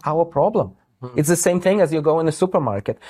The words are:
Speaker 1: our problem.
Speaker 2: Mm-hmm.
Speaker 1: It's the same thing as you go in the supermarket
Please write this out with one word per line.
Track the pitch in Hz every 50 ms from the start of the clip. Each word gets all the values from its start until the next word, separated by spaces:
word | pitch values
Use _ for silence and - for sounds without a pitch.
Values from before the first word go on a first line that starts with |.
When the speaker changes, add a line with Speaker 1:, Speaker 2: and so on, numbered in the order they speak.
| -
Speaker 1:
our | 147 151 160 170
problem. | 165 - 139 151 196 220 208 131 92 - _ _ _ _ _
Speaker 2:
Mm-hmm. | - 123 123 156
Speaker 1:
It's | 151 143
the | 175 170 - 185
same | 175 180
thing | 180 190 196 208
as | 185 151 156
you | 160
go | 147 160 156 165
in | 165 160
the |
supermarket | 151 - 185 185 - 185 147 120 101 98 107 - 113 - - -